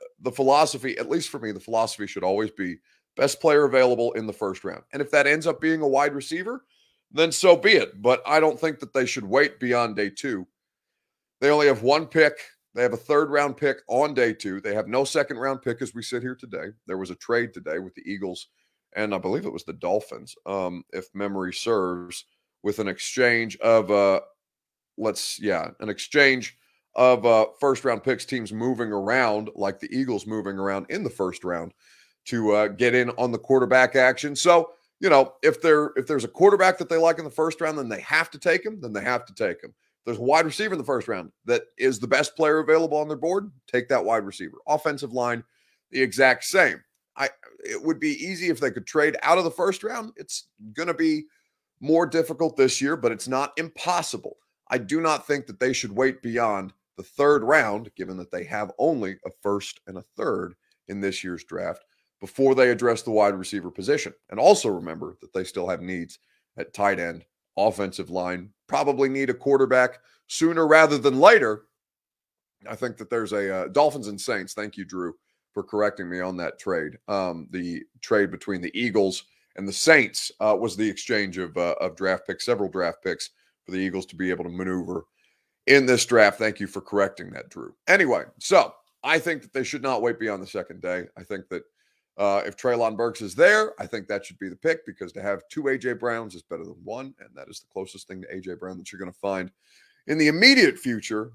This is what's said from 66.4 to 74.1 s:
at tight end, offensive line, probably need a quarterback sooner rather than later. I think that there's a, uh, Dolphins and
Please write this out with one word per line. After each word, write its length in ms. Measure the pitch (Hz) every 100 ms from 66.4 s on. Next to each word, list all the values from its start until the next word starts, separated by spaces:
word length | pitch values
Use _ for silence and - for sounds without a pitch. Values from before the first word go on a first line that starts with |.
| _ -
at 160 | -
tight 240 | - 101 92
end, 260 | 85 82 - _ _ -
offensive 540 | 107 104 98 95 92
line, 400 | 90 90 90 95 _ -
probably 420 | 143 143 135 135
need 220 | 135 131
a 40 |
quarterback 680 | 123 139 139 131 131 123 - _ _ -
sooner 400 | - 160 165 156
rather 320 | 156 156 147
than 200 | 143 131
later. 440 | 180 226 117 107 _ _ _ _ _ _ _ _ _ _ -
I 80 | 110
think 220 | 123 -
that 100 | 110
there's 240 | 117 107
a, 220 | 104 98
uh, 140 | 95 90
Dolphins 400 | 139 151 135
and 120 | 104